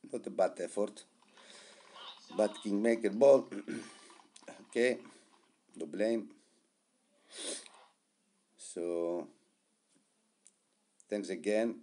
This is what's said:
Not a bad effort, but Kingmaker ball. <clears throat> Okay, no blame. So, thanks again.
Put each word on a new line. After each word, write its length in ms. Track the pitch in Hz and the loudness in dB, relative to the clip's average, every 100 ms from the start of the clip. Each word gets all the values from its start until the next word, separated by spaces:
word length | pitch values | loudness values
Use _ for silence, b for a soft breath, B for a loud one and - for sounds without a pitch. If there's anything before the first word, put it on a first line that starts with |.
| - | -8
Not 160 | 120 101 | -8 -6
a 40 | |
bad 220 | 95 92 - | 0 0 0
effort, 440 | 85 - 104 - - _ _ B B B B B B B B - - - | -6 -2 -2 -4 -20 _ _ B B B B B B B B -18 -8 0
but 180 | 104 - | 0 0
Kingmaker 480 | 107 101 117 117 107 | -2 2 2 2 0
ball. 380 | 104 139 135 - | 6 8 8 4
<clears throat> 60 | 101 110 117 B B B B B - - - - | -10 -8 -10 B B B B B -20 -20 -20 -4
Okay, 280 | 117 123 120 113 B B B _ _ _ - | 2 2 2 -8 B B B _ _ _ -10
no 100 | 80 | -8
blame. 420 | 95 110 117 76 - _ _ _ _ _ _ _ _ B 523 494 554 B B B _ _ _ _ _ _ _ | 0 2 2 -4 -18 _ _ _ _ _ _ _ _ B -12 -10 -10 B B B _ _ _ _ _ _ _
So, 680 | - 90 85 85 85 82 - - _ _ _ _ _ _ _ _ _ _ - _ _ _ _ _ - | -12 -6 -4 -2 -2 -4 -8 -18 _ _ _ _ _ _ _ _ _ _ -20 _ _ _ _ _ -6
thanks 220 | 104 90 | -4 -4
again. 500 | 90 90 107 117 117 | -4 0 2 2 -4